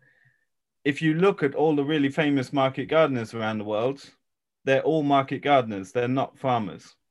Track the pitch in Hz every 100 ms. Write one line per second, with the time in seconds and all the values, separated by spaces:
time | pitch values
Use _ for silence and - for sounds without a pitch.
0 | _ _ _ _ _ _ _ _ 143 143
1 | 165 156 190 190 143 - 156 147 139 156
2 | 139 139 147 139 127 143 135 131 127 156
3 | 156 127 110 117 110 110 104 107 123 139
4 | - _ _ _ _ _ - 135 - 160
5 | 143 139 131 131 143 143 113 101 95 123
6 | 120 135 120 - 131 120 98 80 - _
7 | _